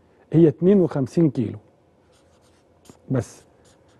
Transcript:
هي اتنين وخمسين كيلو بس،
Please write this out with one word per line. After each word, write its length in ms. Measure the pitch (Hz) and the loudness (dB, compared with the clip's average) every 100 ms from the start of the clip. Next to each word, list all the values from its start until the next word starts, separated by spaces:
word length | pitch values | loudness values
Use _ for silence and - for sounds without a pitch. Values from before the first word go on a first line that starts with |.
| _ _ _ | _ _ _
هي 140 | 151 165 | 2 2
اتنين 340 | - 180 202 | 2 0 2
وخمسين 480 | 165 147 131 - 160 | 0 -4 -6 -2 -2
كيلو 280 | 135 104 107 - _ _ _ _ _ _ _ _ _ _ _ - _ - | -2 -8 -10 -20 _ _ _ _ _ _ _ _ _ _ _ -20 _ -8
بس، 320 | 131 - - _ _ _ _ _ _ | -8 -8 -14 _ _ _ _ _ _